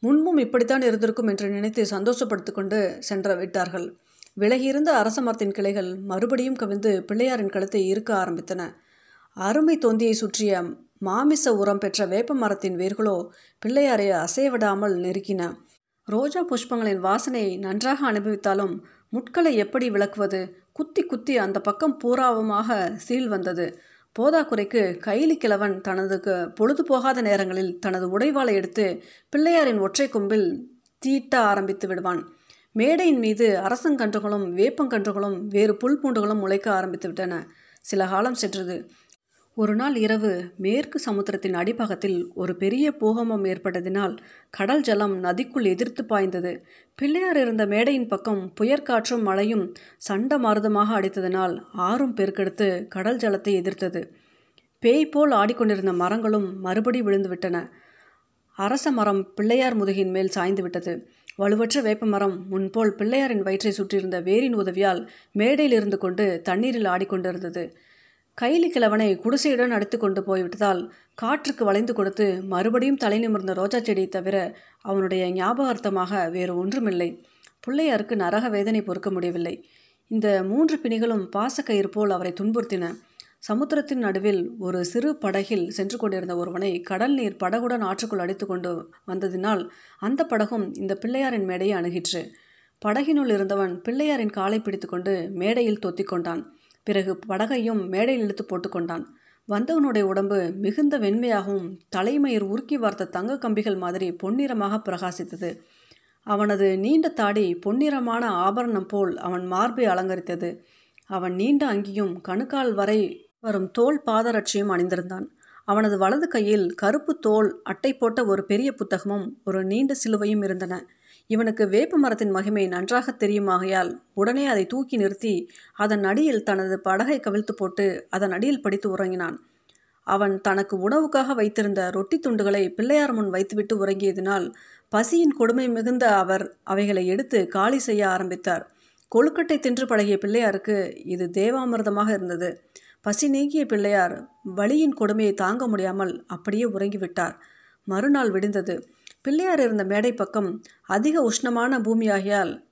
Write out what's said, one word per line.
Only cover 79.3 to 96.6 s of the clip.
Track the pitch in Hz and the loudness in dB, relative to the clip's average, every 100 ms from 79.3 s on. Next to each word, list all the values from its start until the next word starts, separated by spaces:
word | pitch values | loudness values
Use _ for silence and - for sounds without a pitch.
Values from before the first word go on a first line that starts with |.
| 175 170 - - _ _ _ _ | -4 -6 -8 -16 _ _ _ _
இந்த | 220 214 196 | -2 2 2
மூன்று | 190 226 320 311 | 2 2 2 2
பிணிகளும் | 277 226 233 220 185 | -2 0 0 0 -2
பாசக்கயிறு | 202 233 262 285 214 196 | -2 -2 -4 -2 0 0
போல் | 208 208 | 0 0
அவரை | 185 180 | 0 -2
துன்புறுத்தின. | 175 202 220 226 190 170 - _ _ - _ | -4 -2 0 -2 -2 -4 -8 _ _ -20 _
சமுத்திரத்தின் | - 214 294 302 294 262 | -4 -2 0 0 0 -2
நடுவில் | 220 190 202 196 175 233 | 0 0 2 0 -2 -6
ஒரு | 185 185 | -4 -2
சிறு | 175 233 277 302 | -2 0 -2 0
படகில் | 208 190 196 208 175 | -2 -2 -2 -2 -2
சென்று | - 196 233 | -4 -4 -2
கொண்டிருந்த | 220 190 185 175 | -2 -2 -4 -4
ஒருவனை | 175 175 196 175 | -4 -4 -2 -4
கடல் | 175 190 240 | -4 -2 0
நீர் | 277 220 185 | 2 0 -2
படகுடன் | 185 220 240 240 | -2 0 0 -2
ஆற்றுக்குள் | 208 190 226 208 | -2 -4 -4 -4
அடித்து | 175 196 196 | -4 -4 -4
கொண்டு | 180 175 170 165 _ - | -4 -4 -6 -10 _ -8
வந்ததினால் | 190 185 185 196 208 175 - - - | -4 -4 -2 0 -2 -2 -12 -20 -8
அந்த | 202 277 | -4 0
படகும் | 330 220 214 233 196 | 0 2 0 -2 -4
இந்த | - 196 | -6 -4
பிள்ளையாரின் | 196 220 254 269 233 190 | -4 -2 -2 -2 0 -2
மேடையை | 180 190 | 0 0
அணுகிற்று. | 196 175 180 175 180 165 - _ _ _ _ | 0 -2 -2 -4 -6 -8 -16 _ _ _ _
படகினுள் | 208 220 285 302 262 | -2 0 2 2 4
இருந்தவன் | 208 196 196 196 180 | 2 2 0 0 -2
பிள்ளையாரின் | 202 254 302 285 214 | -6 -2 0 0 -2
காலை | 208 190 220 | -2 -2 -2
பிடித்துக்கொண்டு | 214 196 - 180 180 190 165 | -2 -6 -6 -6 -2 -2 -2
மேடையில் | 196 190 233 240 208 | -2 0 2 2 0
தொத்திக் | 190 175 196 | -4 -4 -4
கொண்டான். | 180 175 165 - _ | -4 -4 -6 -10 _